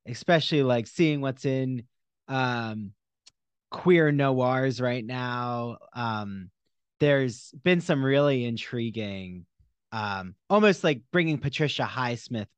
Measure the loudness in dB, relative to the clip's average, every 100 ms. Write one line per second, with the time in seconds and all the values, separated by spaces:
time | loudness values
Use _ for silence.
0 | -14 -6 2 2 2 2 2 2 0 0
1 | 2 2 -4 -4 -2 -2 -2 -6 -10 _
2 | _ _ -6 -2 0 -2 -6 -8 -10 -14
3 | _ _ _ _ _ _ -16 -2 4 6
4 | 6 4 2 2 2 2 0 0 -2 -2
5 | -6 -6 -6 -6 -4 -6 -6 -10 -14 -8
6 | -4 -4 -6 -10 -14 _ _ _ _ 0
7 | 2 4 0 -4 -14 -2 2 2 2 0
8 | 2 4 4 2 -2 -6 -6 -6 -4 -6
9 | -8 -8 -12 -14 -18 _ _ _ _ -6
10 | -4 -6 -8 -12 0 4 6 4 2 0
11 | -2 0 0 0 -2 -2 -2 -2 -4 -4
12 | -4 -6 -6 -8 -8